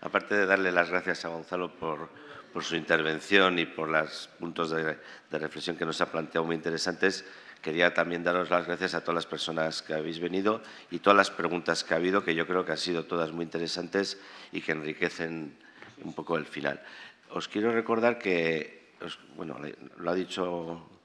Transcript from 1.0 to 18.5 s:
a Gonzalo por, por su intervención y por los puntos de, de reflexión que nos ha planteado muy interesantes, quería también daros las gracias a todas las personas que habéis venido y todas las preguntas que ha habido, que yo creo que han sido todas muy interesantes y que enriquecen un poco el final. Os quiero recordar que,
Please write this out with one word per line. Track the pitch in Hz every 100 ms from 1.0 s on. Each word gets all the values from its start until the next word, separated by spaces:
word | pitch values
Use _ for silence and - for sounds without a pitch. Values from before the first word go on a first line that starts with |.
| 87 85 85
a |
Gonzalo | 82 80 90 87
por, | - 80 76 82 - - - -
por | -
su | - 82
intervención | 80 82 78 80 - 101 92 87
y | 80
por | - 80
los | 78 78 - - -
puntos | 85 82 82
de, | 80 80 78 - - -
de | 78
reflexión | 78 78 76 82
que | 82
nos | 80
ha | 85
planteado | 85 78 85 82
muy | 82
interesantes, | 78 82 90 85 95 98 - - - -
quería | - 80 87
también | 85 85 87
daros | 85 90 85
las | 87 85
gracias | 87 92
a | 85
todas | 82 85
las | 80
personas | 80 - 80 80 78
que | -
habéis | 78 78 82
venido | 87 92 98 110 - - -
y | 87
todas | - 101
las | 95
preguntas | - 82 87 80 85
que | -
ha | 82
habido, | 87 98
que | 90
yo | 82 82
creo | 92
que | 85
han | 78
sido | 87 85 80
todas | 87 80
muy | 82
interesantes | 82 82 85 87 87 98 98 - - - -
y | 87
que | -
enriquecen | 80 76 78 87 - 82 82 76 - - - - -
un | -
poco | 78 76 82
el | 71
final. | - 71 69 - - - - -
Os | - -
quiero | 104 110
recordar | 117 117 117 117 117
que, | 98 87 82